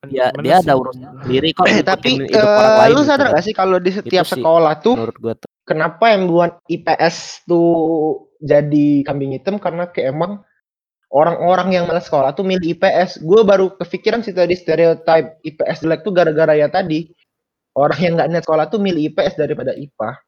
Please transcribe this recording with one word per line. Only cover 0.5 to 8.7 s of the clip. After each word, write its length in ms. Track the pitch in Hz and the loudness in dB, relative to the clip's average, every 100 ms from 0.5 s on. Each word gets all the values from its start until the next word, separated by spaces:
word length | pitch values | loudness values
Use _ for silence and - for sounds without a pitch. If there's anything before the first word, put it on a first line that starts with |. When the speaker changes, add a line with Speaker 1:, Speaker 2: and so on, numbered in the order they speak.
| 175 | 2
Speaker 1:
ada 160 | 165 135 | 4 0
Speaker 2:
menesu- 60 | |
Speaker 1:
urusan 320 | 127 127 - - | 0 -12 -18 -14
sendiri 260 | 123 127 156 156 | -4 -2 0 -2
kok 80 | |
Speaker 3:
Eh, 160 | 190 202 | 0 0
Speaker 1:
ngikutin 80 | 175 | 0
Speaker 3:
tapi, 220 | 190 247 262 269 | -2 -2 -4 0
Speaker 1:
hidup 160 | 220 | 2
orang 300 | 214 208 214 | 4 4 4
Speaker 3:
eh, 60 | 220 | 6
Speaker 1:
lain 80 | 220 | 6
Speaker 3:
lu 80 | 254 | 4
Speaker 1:
gitu 80 | 294 | 4
Speaker 3:
sadar 160 | 277 | 2
Speaker 1:
kan. 80 | 269 | 2
Speaker 3:
nggak 140 | 160 175 | 0 -2
sih 80 | 214 | -2
kalau 220 | 190 185 | 0 0
di 120 | 180 | 0
Speaker 1:
Itu 60 | 196 | -4
Speaker 3:
setiap 220 | 120 185 170 | -2 0 0
Speaker 1:
sih 60 | 156 | -2
Speaker 3:
sekolah 380 | 143 165 160 156 | 2 4 4 2
tuh 120 | 226 247 | -2 -2
Speaker 1:
menurut 180 | 226 - | -4 -8
gua 100 | 113 110 | -10 -10
tuh. 100 | - _ | -14 _
Speaker 3:
kenapa 420 | - 156 160 165 233 | -6 -4 -4 0 2
yang 120 | 202 185 | 2 2
buat 240 | 170 170 170 _ | 2 0 -4 _
I 100 | 170 | -8
P 40 | - 156 | -4 0
S 180 | 165 170 - - - | 0 -2 -16 -20 -2
tuh 240 | 170 170 165 160 165 156 143 _ _ | 2 2 2 0 -2 -2 -6 _ _
jadi 440 | 147 147 147 | 0 0 2